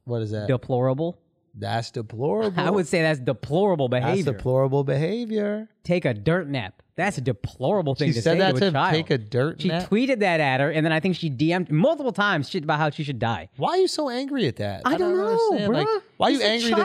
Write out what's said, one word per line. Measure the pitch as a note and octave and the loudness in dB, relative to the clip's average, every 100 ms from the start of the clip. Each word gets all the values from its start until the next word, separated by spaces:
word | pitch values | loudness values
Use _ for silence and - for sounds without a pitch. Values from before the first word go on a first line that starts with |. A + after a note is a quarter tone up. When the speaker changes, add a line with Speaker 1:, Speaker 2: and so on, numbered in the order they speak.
Speaker 1:
What | - A#2+ | -6 -4
is | A2 | -4
that? | G#2+ G#2 | -4 -2
Speaker 2:
Deplorable. | B2+ - B2+ C3 C3 E3 F3+ _ _ _ | -2 -2 0 0 0 -4 -6 _ _ _
Speaker 1:
That's | - G#2+ A2+ A2+ | -10 -4 -4 -4
deplorable. | - A2 A2 C#3 G3+ A3 | -8 -8 -4 -2 0 -2
Speaker 2:
<laughs> | F3 | 0
I | D3+ | 0
would | G3+ E3+ | 0 0
say | F3+ | 2
that's | D#3+ D3+ | 2 0
deplorable | B2 B2 - D#3 G3+ E3+ C3 | -2 -4 -2 0 2 2 0
Speaker 1:
That's | B2 | 0
Speaker 2:
behavior. | B2+ F#3+ D3 | 0 0 0
Speaker 1:
deplorable | G#2 B2+ B2+ C3+ C3+ | -2 0 2 2 2
behavior. | C#3 C#3 D#3+ A3 A#3 G#3+ G#3 G#3 A3 _ | 0 0 0 -2 -4 -2 -2 -4 -8 _
Speaker 2:
Take | - F3 | -2 0
a | E3 | 0
dirt | A2 G#2 F3 D3+ | -2 0 0 0
nap. | C#3 F#2+ - _ - | -4 -6 -12 _ -4
That's | F#3 F3+ | -4 -2
a | |
deplorable | B2+ A2+ - - C3 G#3 D#3 | -4 -4 -6 -4 0 0 0
thing | C3 D3 | 0 0
Speaker 1:
She | |
Speaker 2:
to | A#2 | 2
Speaker 1:
said | C3+ | 2
Speaker 2:
say | E3+ | 4
Speaker 1:
that | F#3+ | 4
Speaker 2:
to | F#3 | 4
Speaker 1:
to | |
Speaker 2:
a | G3 | 2
Speaker 1:
him, | |
Speaker 2:
child. | C#3+ F3 | 2 2
Speaker 1:
"Take | D#3+ D#3+ | 2 0
a | C#3+ | -2
dirt | G#2+ B2 C#3+ - | -2 -2 0 -2
Speaker 2:
She | - | -4
Speaker 1:
nap"? | E3 F3+ | -2 0
Speaker 2:
tweeted | G3+ C4 B3+ | 0 2 2
that | G3+ E3+ | 2 2
at | C#3+ C3 | 2 2
her, | C#3+ | 2
and | D#3 | 2
then | D#3+ | 2
I | D#3+ | 2
think | F#3+ | 0
she | F3 E3 | -2 -2
D | B2 D#3 | 0 0
M'd | F3 F3+ | 2 2
multiple | D3+ A#3 D#4+ C4+ | 2 4 2 -2
times | G3 G#3 F3+ C3+ | 0 0 0 -2
shit | F#3+ | -4
about | D3+ D3+ | -2 0
how | D#3 | 0
she | C#3+ | -2
should | C#3+ B2+ | -6 -4
die. | A2+ G#2+ D#2+ - | -2 -2 -6 -4
Speaker 1:
Why | E3 | 0
are | F4 | 2
you | F#4+ | 2
so | - D4 | 0 -4
angry | A#3+ C#4 C#4 F3+ | -4 -4 -2 -2
at | - | -2
that? | G#2 F#2+ | -6 -4
Speaker 2:
I | - | -2
Speaker 1:
I | E4 | 0
Speaker 2:
don't | F4+ | 0
Speaker 1:
don't | F#4 | 0
Speaker 2:
know, | G#4 A4+ A4+ | 0 2 2
Speaker 1:
understand. | D#4+ G#3 | 2 0
Like, | B3 G#4+ | 0 0
Speaker 2:
bruh. | G#4+ - - | -2 -4 0
Speaker 1:
why | G#3+ | 2
are | |
you | C#4 | 2
Speaker 2:
She's | G#3 | 2
a | |
Speaker 1:
angry | A3+ A#3 | 0 0
that | A3 | 2